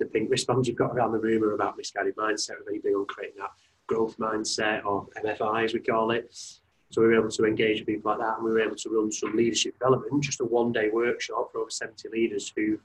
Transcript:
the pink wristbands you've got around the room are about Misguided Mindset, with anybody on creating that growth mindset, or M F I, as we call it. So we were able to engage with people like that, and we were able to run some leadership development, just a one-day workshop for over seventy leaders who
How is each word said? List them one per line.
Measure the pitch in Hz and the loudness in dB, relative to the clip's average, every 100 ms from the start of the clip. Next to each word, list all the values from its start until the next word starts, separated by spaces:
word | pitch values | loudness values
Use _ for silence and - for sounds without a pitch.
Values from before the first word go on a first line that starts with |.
the | 110 | -2
pink | 113 110 | 0 2
wristbands | 127 - 127 127 | 0 2 2 0
you've | - | 0
got | 131 | 0
around | 123 113 | 2 0
the | 113 | 2
room | 110 113 | 2 2
are | 107 | 2
about | 101 101 104 | 0 -2 -4
Misguided | - 101 98 98 | -10 -4 -4 -2
Mindset, | 107 104 - 107 | -2 -2 -4 -8
with | 104 | -8
anybody | 104 104 | -4 0
on | 101 101 | 0 -2
creating | - 98 98 | -8 -12 -10
that | 101 - _ _ - | -12 -12 _ _ -4
growth | 113 110 110 | 0 0 -2
mindset, | 110 107 110 - 107 107 104 | -4 -2 -2 0 0 0 0
or | 101 90 - | -2 -2 -6
M | 107 | -4
F | 104 | -2
I, | 110 110 | 0 2
as | 113 | 0
we | 113 | 0
call | 117 113 110 | 0 2 2
it. | 117 - - - - _ _ _ | 0 -2 -14 -18 -18 _ _ _
So | - | 4
we | 113 | 6
were | |
able | 113 107 | 6 4
to | - | 2
engage | 110 110 110 107 | 2 4 2 2
with | - | 0
people | 104 107 | -2 -2
like | 110 | 0
that, | 113 113 | -2 -2
and | |
we | 113 | 0
were | 113 | 2
able | 107 107 | 2 -2
to | 107 | -2
run | 110 107 | 0 0
some | - 104 110 | -2 -2 2
leadership | 117 107 - | 2 2 -2
development, | - 123 127 - 143 | 0 2 2 2 -2
just | 143 - | -2 -4
a | |
one-day | 120 120 120 117 107 | 0 2 2 2 2
workshop | 110 120 - - 113 123 | 2 0 -2 -4 -4 -4
for | 113 | -6
over | 110 | -6
seventy | - 113 - 104 | -6 -10 -12 -8
leaders | 113 113 101 - - | -2 0 -2 -6 -2
who | 107 107 | -2 -2